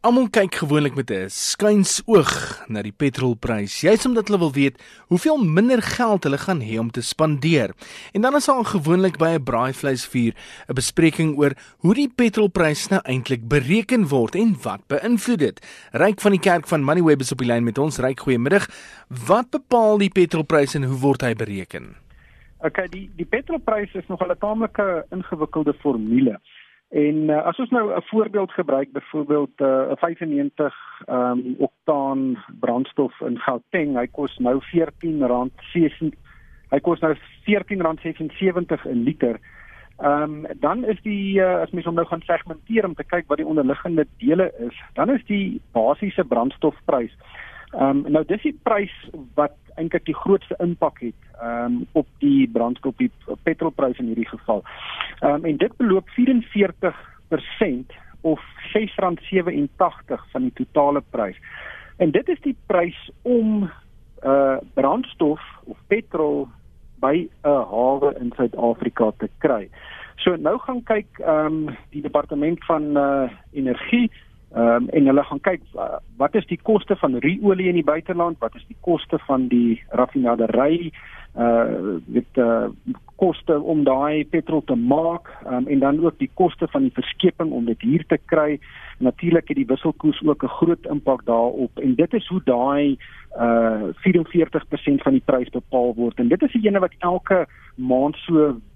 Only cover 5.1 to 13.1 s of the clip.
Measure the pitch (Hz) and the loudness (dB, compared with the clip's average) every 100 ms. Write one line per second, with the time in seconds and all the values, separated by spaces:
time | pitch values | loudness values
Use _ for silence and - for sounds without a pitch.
5.1 | 175 311 302 185 160 233 247 - - 233 | 0 2 2 4 4 4 2 0 -2 2
6.1 | 196 151 139 - 175 113 110 117 120 117 | 2 0 -2 -2 -4 -2 -4 -4 -4 -8
7.1 | - 156 147 156 156 104 - - - - | -2 0 2 2 2 0 -6 -20 -20 -8
8.1 | 196 247 285 277 262 220 202 147 180 190 | 0 2 2 2 0 0 -2 2 4 2
9.1 | 160 165 165 131 117 127 135 143 131 - | 2 0 0 -2 -2 -2 -2 -4 -4 -2
10.1 | 127 117 - - - - 127 - - 165 | 0 0 -2 -20 -20 -8 -4 -2 2 2
11.1 | 151 160 143 143 139 - _ 170 220 285 | 2 -2 2 2 0 -16 _ 2 2 0
12.1 | - 233 208 208 185 160 151 - 190 - | 2 2 2 0 2 0 0 0 -2 0